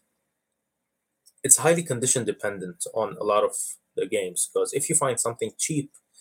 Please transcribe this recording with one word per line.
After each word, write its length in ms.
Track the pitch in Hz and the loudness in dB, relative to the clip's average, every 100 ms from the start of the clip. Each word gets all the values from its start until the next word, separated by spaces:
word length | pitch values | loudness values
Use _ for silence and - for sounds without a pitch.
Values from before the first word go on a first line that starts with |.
| _ _ _ _ _ _ _ _ _ _ _ _ _ _ | _ _ _ _ _ _ _ _ _ _ _ _ _ _
it's 160 | 139 - | 4 6
highly 240 | 156 170 | 6 4
condition 420 | 170 120 123 127 | 2 -2 0 0
dependent 600 | 104 - 104 98 92 - - | -2 -4 -4 -6 -8 -10 -6
on 220 | 113 104 - | -2 -4 -2
a 40 | |
lot 200 | 104 104 | 2 4
of 100 | 101 - - - _ | 2 0 -8 -12 _
the 120 | - 95 | -6 -2
games, 440 | 104 92 87 - | -2 -2 -4 -2
'cause 200 | 95 92 | 0 0
if 160 | 143 - | -2 0
you 60 | 160 | 2
find 220 | 135 117 | 2 0
something 320 | 117 117 147 - | -4 -4 -6 -4
cheap, 340 | - 147 143 - _ _ | -4 -4 -4 -10 _ _